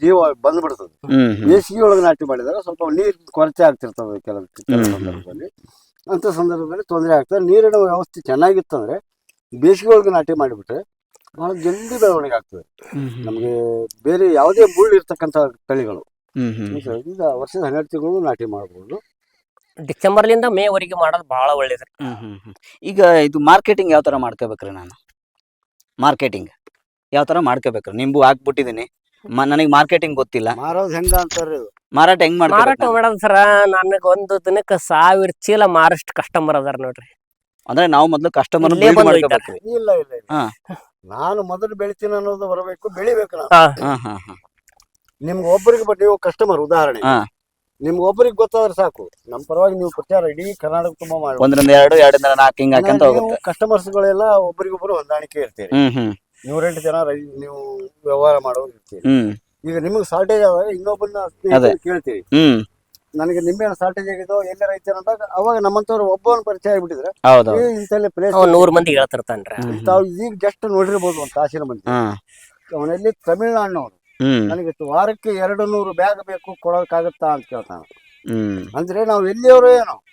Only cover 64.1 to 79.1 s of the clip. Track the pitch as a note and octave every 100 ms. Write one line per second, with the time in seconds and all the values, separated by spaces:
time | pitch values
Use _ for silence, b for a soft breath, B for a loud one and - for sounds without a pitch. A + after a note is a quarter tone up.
64.1 | F#3 F#3 G3+ F#3 F#3+ G3+ F#3+ - F#3+ F#3+
65.1 | A3 G#3 F#3 G#3+ A3+ G3 G#3 G#3 A3 G3+
66.1 | F#3+ A#3 A#3 G#3+ F#3+ G3+ G3+ F3 D3 D#3
67.1 | - B2+ B2+ A2+ A3 A#3+ A3 G3+ G#3 G#3
68.1 | E3+ G3 F#3+ F#3 E3+ F3+ E3+ E3+ C#3+ C3+
69.1 | A#2+ - A2 G2 A2 A#2+ A2 A#2 F#3 F#3+
70.1 | F3 A#3 G3+ G3+ - A3 F#3+ F#3+ G3+ F3+
71.1 | D#3+ C#3 C#3+ D3 D#3 C#3+ A2+ A#2+ B2 A2
72.1 | G2+ _ b b b _ D#3+ D3+ F3 G#3+
73.1 | G#3+ - F3+ A3+ A3+ G3+ F3 A#2+ _ _
74.1 | - C3 B2+ G2+ E3+ E3 - D3 D3+ G#3
75.1 | G#3+ A3 G3 F#3 G3+ G#3 G#3 F#3+ F3 G3
76.1 | G3+ G3 F#3 - F3+ E3+ F3 F3 E3+ E3+
77.1 | - D#3 D3 A#2+ A#2+ G#2+ F2 D#2 _ _
78.1 | _ - A2+ G#2 F#2+ F#2+ A#2+ F3 F#3 A3